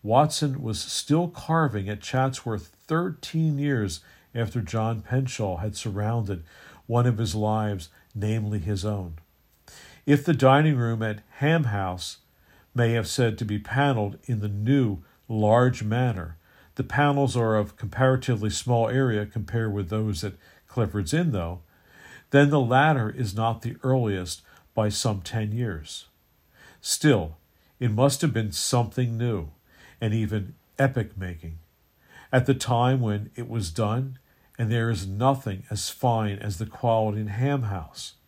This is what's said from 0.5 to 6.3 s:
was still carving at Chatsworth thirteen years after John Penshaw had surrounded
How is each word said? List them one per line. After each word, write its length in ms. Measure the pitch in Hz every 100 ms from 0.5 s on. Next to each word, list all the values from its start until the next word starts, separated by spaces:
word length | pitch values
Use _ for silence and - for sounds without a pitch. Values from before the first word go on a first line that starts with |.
| 131
was 200 | 120 107
still 480 | - - - 151 175
carving 600 | - - 160 147 104 98
at 140 | 104
Chatsworth 760 | - 131 131 131 120 104 - _ -
thirteen 720 | 160 185 160 - 160 160 143
years 420 | 143 127 101 - - - _
after 260 | 117 113 117
John 420 | 101 113 110 110
Penshaw 580 | - 127 131 - 101 85
had 160 | 104 104
surrounded 680 | 113 98 104 117 101